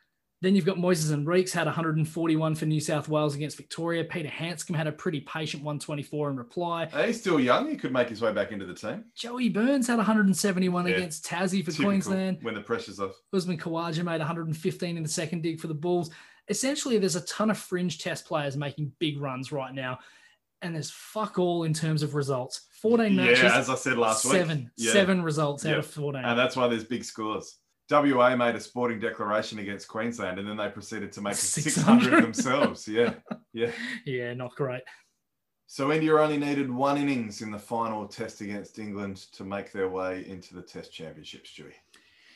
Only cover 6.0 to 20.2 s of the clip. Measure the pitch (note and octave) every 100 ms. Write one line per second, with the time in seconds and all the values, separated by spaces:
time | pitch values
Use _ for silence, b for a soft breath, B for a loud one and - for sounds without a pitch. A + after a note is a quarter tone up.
6 | C#3 D3+ D3 C3 A#2+ F3+ E3+ E3+ D#3+ C#3+
7 | G#3 - F#3 D#3 B2 C3 D4 D4 C#3+ B2+
8 | A#2+ G#2+ A#2 G2+ - G#2 F#2 F2 G#2+ F#3
9 | - - A#3 B3 A#3 F3+ B3 C#4 A#3+ A#3
10 | G#3+ A3 G3 F#3 G#3 F#3 F#3 F3+ F3+ F#3
11 | F3 D#3 - E3+ F#3+ F#3+ E3 D#3 G3+ G3
12 | F#3+ F#3+ F#3+ - A#2 G#2+ - A#2 - G2+
13 | F#2+ - _ G3 F3 D#3+ E3+ E3 E3+ D#3+
14 | F3 E3 D3+ E3+ E3 D3+ F#3+ D#3+ F3 E3+
15 | D#3 - D#3+ F3 E3+ D#3+ - D#3 F3 F3
16 | D#3+ B B B - G3+ C4 C#4+ C#4+ A3
17 | F#3 E3+ - - A3 G3 - F3+ F3+ D#3
18 | F3+ D3+ - D#3+ C#3+ C3+ D3 D3+ C#3+ -
19 | D#3+ C#3+ C#3+ B2+ C3 C#3+ B2+ C3+ B2+ B2+
20 | b b